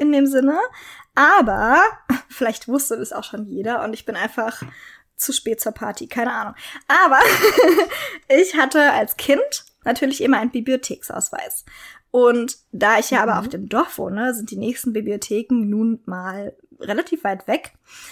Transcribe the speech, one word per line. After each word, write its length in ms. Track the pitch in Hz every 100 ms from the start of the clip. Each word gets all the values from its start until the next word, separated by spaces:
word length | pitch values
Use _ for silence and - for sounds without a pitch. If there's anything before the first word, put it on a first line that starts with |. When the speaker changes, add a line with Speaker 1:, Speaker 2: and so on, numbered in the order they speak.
Speaker 1:
in 100 | 294
dem 160 | 285 277
Sinne. 320 | 269 269 320 508 - - - - -
Aber 680 | - 392 226 196 220 294 427 - -
<laughs> 240 | 262 -
vielleicht 380 | - 233 220 -
wusste 300 | 269 - 226
das 140 | -
auch 120 | -
schon 240 | - - 208
jeder 360 | 185 214 240
und 100 | 214
ich 120 | 220 -
bin 100 | 196
einfach 460 | 214 - 226 - - - - - _ -
zu 180 | -
spät 280 | 254 - 220
zur 100 | 220
Party. 340 | 220 220 196 -
Keine 260 | 247 240
Ahnung. 220 | 226 208 - - 285 -
Aber 300 | 349 359 269 466 - 415 - 370 339
<laughs> 520 | 339 - 571 - -
ich 280 | 277 370 311
hatte 360 | 269 311 294
als 240 | 247 220 -
Kind 480 | - 285 554 - - _
natürlich 380 | - 254 269 277
immer 160 | 233 233
einen 140 | 240
Bibliotheksausweis. 1120 | 240 233 262 - - - - - - - - - - - - _ 247
Und 380 | 240 240 233 - _
da 260 | - 208 226
ich 120 | 226
ja 100 | 247
aber 120 | 226
Speaker 2:
Mhm. 60 | 208
Speaker 1:
auf 100 | 226
dem 180 | 185 208
Dorf 300 | 220 330 -
wohne, 360 | 190 196 254
sind 160 | 233 214
die 60 | 196
nächsten 380 | 220 240 254
Bibliotheken 720 | 214 214 202 - 208 233 240 208
nun 300 | 208 226 226 -
mal 500 | 185 185 196 202 - _ -
relativ 460 | - 220 339 311 202
weit 200 | 190 -
weg. 280 | 254 - _ _ - -